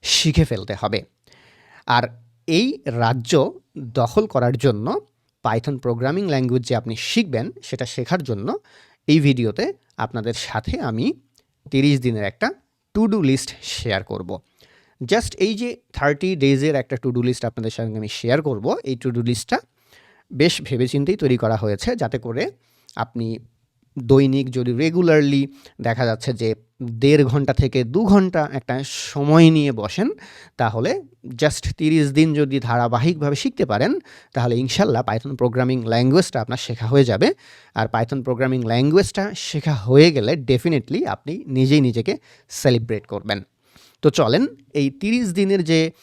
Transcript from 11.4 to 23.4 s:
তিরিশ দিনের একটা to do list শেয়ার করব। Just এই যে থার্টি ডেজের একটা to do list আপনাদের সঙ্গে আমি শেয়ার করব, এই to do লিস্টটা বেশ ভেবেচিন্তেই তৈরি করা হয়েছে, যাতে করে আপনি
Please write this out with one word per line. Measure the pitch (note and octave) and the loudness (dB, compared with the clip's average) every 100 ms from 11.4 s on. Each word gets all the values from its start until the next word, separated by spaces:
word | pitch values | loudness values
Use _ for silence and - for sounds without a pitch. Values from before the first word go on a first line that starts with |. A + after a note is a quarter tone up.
| _ _ - | _ _ -4
তিরিশ | C3+ C#3+ C#3 | 2 2 2
দিনের | B2 A2 | 0 -2
একটা | G2 - A#3+ G4 _ _ _ G#3 | -6 -4 -6 -6 _ _ _ 0
to | A3 | 0
do | G#3+ | 2
list | C#3 C3+ - - | 2 0 -2 -12
শেয়ার | - - A#2 G2 | -12 -8 -4 -4
করব। | - G2+ F2+ F#2+ _ _ _ _ _ - | -4 -10 -8 -12 _ _ _ _ _ -12
Just | A#2+ G#3+ - - | 0 0 0 -2
এই | G3 | -2
যে | G#3+ A#3+ - _ | -2 -8 -10 _
থার্টি | - C#3+ C#3+ F#3 F3 | -2 -2 0 -2 0
ডেজের | C#3 C3+ D3+ | 2 2 2
একটা | C#3 - B2+ | -2 -4 -6
to | C3+ | -4
do | B2 | -2
list | B2 A#2+ A#2 | -2 -2 -6
আপনাদের | - A2 | -6 -8
সঙ্গে | - A2+ G#2+ | -6 -8 -6
আমি | G#2+ | -10
শেয়ার | - A#2 C#3+ | -6 0 0
করব, | D3+ G#2+ B2+ F4 | 0 -4 -4 -4
এই | C3+ B2 | -6 -6
to | C3 | -4
do | A#2+ | -2
লিস্টটা | A#2+ A#2+ - D4 _ _ _ _ _ _ _ | -2 -4 -2 -6 _ _ _ _ _ _ _
বেশ | B2+ E3+ - | 0 0 0
ভেবেচিন্তেই | C#3+ B2 B2+ C#3+ C#3+ - | -4 -2 0 0 -2 0
তৈরি | C#3 B2 | 0 0
করা | A2 A2 | 0 0
হয়েছে, | G#2+ G2+ A#3+ B3 | -2 -2 -4 -4
যাতে | A#2 B2 | -4 -6
করে | A#2 A#2 D#4 - _ _ _ G#2+ | -6 -6 -6 -8 _ _ _ -8
আপনি | A2+ A#2+ A2+ A2 | -8 -6 -6 -8